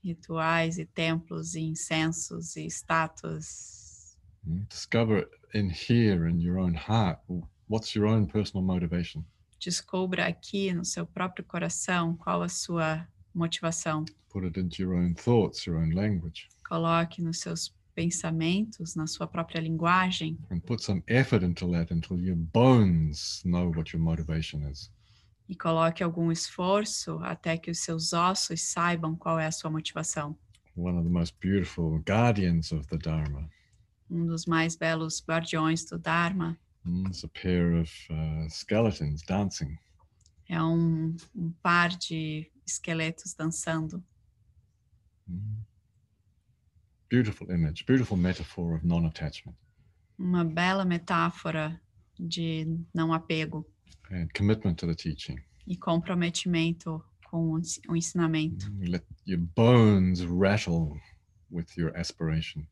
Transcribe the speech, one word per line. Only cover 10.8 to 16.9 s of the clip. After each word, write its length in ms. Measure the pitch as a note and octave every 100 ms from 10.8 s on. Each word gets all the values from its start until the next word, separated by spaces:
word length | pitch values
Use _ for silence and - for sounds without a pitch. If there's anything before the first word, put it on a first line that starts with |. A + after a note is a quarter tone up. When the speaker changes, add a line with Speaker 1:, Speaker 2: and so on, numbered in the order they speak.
Speaker 1:
seu 220 | F3+ - E3+
próprio 380 | - F3+ F3+
coração 720 | F3+ F#3 E3+ - - F3+ E3 E3+
qual 260 | - F3+
a 60 | F3
sua 580 | F3 - E3+ D#3+ D#3+ E3+ _ -
motivação. 680 | E3+ E3 - E3+ E3 E3 D#3 D#3+ - _
Speaker 2:
Put 160 | - F#2
it 120 | F2
into 240 | F#2 E2
your 120 | F#2
own 200 | F2 F2
thoughts, 520 | E2+ - A#2+ F#2+ - -
your 100 | E2
own 160 | D#2+
language. 540 | E2+ G#2+ F#2+ E2 - - _ -
Speaker 1:
Coloque 540 | E3 E3